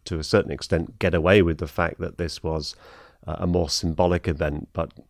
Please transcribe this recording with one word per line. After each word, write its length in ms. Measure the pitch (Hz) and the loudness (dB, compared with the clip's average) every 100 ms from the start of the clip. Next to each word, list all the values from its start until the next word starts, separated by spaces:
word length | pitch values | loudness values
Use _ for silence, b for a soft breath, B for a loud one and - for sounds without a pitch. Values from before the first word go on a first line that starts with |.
| - | -8
to 120 | 85 | -6
a 60 | |
certain 280 | 78 107 73 | 2 2 2
extent, 460 | 71 - 85 82 - | -4 -2 -2 -2 -2
get 160 | 92 | 0
away 300 | 82 82 104 | 2 6 6
with 160 | 85 78 | 6 2
the 80 | 76 | -4
fact 320 | - 85 - | -2 -2 -2
that 180 | 82 - | -8 -6
this 240 | 85 - | -6 -6
was, 340 | 80 80 76 - B B B B - | -4 -4 -6 -12 B B B B -10
uh, 80 | 80 | -4
a 80 | 90 | 0
more 240 | 87 80 | 2 0
symbolic 580 | - 87 80 90 87 - | -2 -2 2 2 2 0
event. 400 | 73 76 73 - | -2 -2 -4 -8
But 180 | - 78 - - | -8 -8 -8 -18